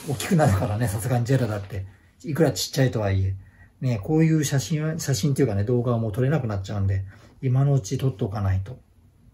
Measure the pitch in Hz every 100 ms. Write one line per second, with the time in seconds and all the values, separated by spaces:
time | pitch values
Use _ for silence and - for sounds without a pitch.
0 | - 139 - 175 147 95 113 104 120 120
1 | - 123 120 131 117 104 98 98 95 -
2 | _ _ - 139 151 - - - 127 117
3 | 101 95 95 95 - - - _ 131 120
4 | 101 156 160 160 139 139 - 151 156 165
5 | 151 131 147 135 131 101 104 123 120 117
6 | 113 117 131 151 113 101 95 104 98 98
7 | 98 - - - 135 127 139 139 - 135
8 | 131 - - 107 98 95 95 131 - _
9 | _ _ -